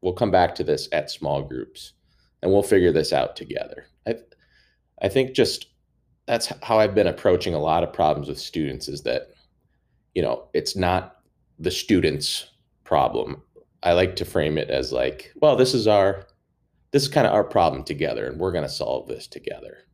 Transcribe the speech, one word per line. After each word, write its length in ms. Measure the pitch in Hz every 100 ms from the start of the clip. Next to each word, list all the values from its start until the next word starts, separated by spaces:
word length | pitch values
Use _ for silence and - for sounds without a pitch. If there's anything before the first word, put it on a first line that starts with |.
we'll 100 | 92
come 180 | 90 110
back 240 | 92 87 -
to 80 |
this 260 | 78 73 -
at 180 | 80 76
small 320 | - 76 71
groups, 520 | 71 64 55 - - _ _ _ _ _
and 100 | 92
we'll 100 | 98
figure 300 | 98 101 90
this 220 | 80 76
out 200 | 71 64
together." 520 | - - - - - - _ 113
I, 100 | 113 _ _ _ _ _ _ _ -
I 80 | 98
think 240 | 131 131
just 360 | 131 123 - - _ _ _ _ _ -
that's 260 | 113 -
h-, 60 | -
how 160 | - 110
I've 160 | 107
been 120 | 98 92
approaching 480 | 78 104 87 98
a 40 | 80
lot 240 | 76 82
of 120 | 85
problems 340 | - 78 73 71
with 100 | 69
students 500 | - - 73 64 -
is 160 | 71
that, 240 | 69 64 - _ _ _ _ _ _ _ _
you 60 | -
know, 280 | 71 60 -
it's 240 | - 147 98
not 400 | 87 90 - _ _ _ _ _
the 120 | 82
student's 800 | - - 98 82 71 71 - - _ _ _
problem. 560 | - 78 62 55 - - _ _ _ _
I 120 | 87
like 220 | 87 92 90
to 100 | -
frame 320 | - 76 78
it 100 | -
as, 240 | 65 64
like, 400 | 64 65 - - -
"Well, 160 | 151 123
this 160 | 127
is 140 | 131 107
our, 400 | 104 98 98 - _ _ _ _ _ _
this 140 | 139
is 40 | 139
kinda 220 | 151 117
our 120 | 104
problem 420 | 98 - 82 69
together, 420 | 67 71 76 57 57
and 120 | 65
we're 140 | 92
gonna 160 | 85 73
solve 400 | - 55 64 -
this 180 | - -
together." 520 | - - - - - _